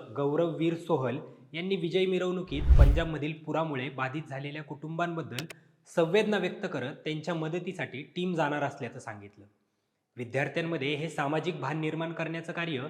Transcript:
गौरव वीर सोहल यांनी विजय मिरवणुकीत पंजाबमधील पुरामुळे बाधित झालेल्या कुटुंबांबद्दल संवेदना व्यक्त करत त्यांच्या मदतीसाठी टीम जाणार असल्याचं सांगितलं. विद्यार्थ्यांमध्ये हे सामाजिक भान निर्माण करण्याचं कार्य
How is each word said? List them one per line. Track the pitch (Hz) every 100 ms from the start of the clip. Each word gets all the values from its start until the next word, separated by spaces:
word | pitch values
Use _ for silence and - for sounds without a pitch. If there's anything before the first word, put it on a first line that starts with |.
| - 113
गौरव | 143 156 170 147
वीर | 165 165
सोहल | - 151 123 143 - - -
यांनी | 160 190 185
विजय | 165 185 190
मिरवणुकीत | 180 185 185 180 143 - -
पंजाबमधील | - 165 160 151 151 156
पुरामुळे | 170 151 165 135 117
बाधित | 127 131 156 139
झालेल्या | 135 143 151
कुटुंबांबद्दल | 151 147 156 165 170 165 120 151 165 - _ _ -
संवेदना | - 165 208 202 202
व्यक्त | 180 - 185
करत | 143 131 131
त्यांच्या | 160 156 180
मदतीसाठी | 165 156 175 180 175 123 127 151 175
टीम | 180 165
जाणार | 147 147
असल्याचं | 143 - 117 120
सांगितलं. | 120 104 101 - 104 _ _ _ _ _ _ 123
विद्यार्थ्यांमध्ये | 113 131 143 165 165 160 139 143
हे | 160
सामाजिक | 156 143 156 170 156
भान | 135 160
निर्माण | 156 156 165
करण्याचं | 165 160 165 170
कार्य | 170 170 127